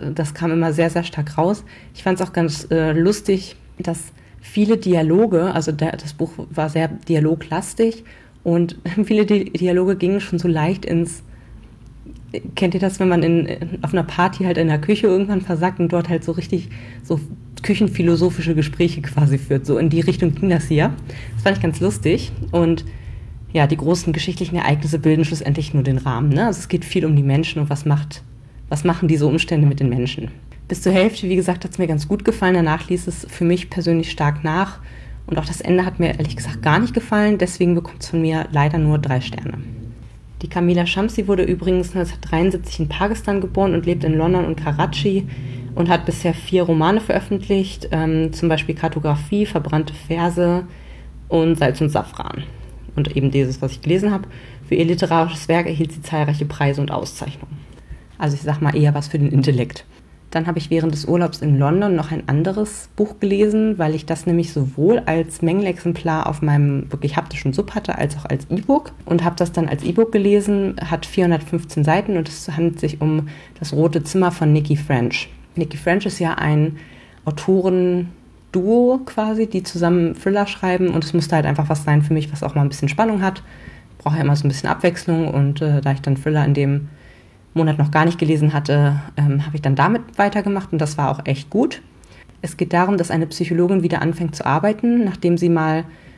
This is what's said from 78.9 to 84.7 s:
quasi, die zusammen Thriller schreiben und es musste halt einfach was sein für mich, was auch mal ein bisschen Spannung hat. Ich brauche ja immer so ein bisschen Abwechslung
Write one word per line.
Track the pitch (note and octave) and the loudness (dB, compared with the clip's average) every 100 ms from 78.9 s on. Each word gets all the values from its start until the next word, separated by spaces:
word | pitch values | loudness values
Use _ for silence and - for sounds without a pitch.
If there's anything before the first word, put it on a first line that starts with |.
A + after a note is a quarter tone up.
| C4 C4 | 2 -2
quasi, | - G#3+ A3 A3 | -4 -2 0 0
die | F#3 | -2
zusammen | F#3 F3 E3+ F3 E3 | -4 0 2 4 2
Thriller | - G3 G3+ G3+ | 0 0 0 0
schreiben | - F#3 F3+ F#3 | -2 0 2 2
und | E3 | 0
es | D3+ | 0
musste | F3 D3+ D#3+ | -2 2 2
halt | D3+ | 2
einfach | D3 D3+ | 0 0
was | D3+ | 0
sein | - D3 | 2 4
für | D3 | 4
mich, | D#3 D3 | 0 -2
was | D3 | -6
auch | C#3+ | -2
mal | C#3+ | 0
ein | C#3 | 0
bisschen | C#3+ C#3+ | 0 -2
Spannung | D3 A3 G#3 | 2 2 2
hat. | F#3+ F#3+ - - - - - | 0 -2 -12 -20 -20 -20 -20
Ich | - | -8
brauche | - D#3 | -2 2
ja | |
immer | C#3+ D3 | 2 4
so | |
ein | C#3+ | 2
bisschen | C3+ | 0
Abwechslung | - | -2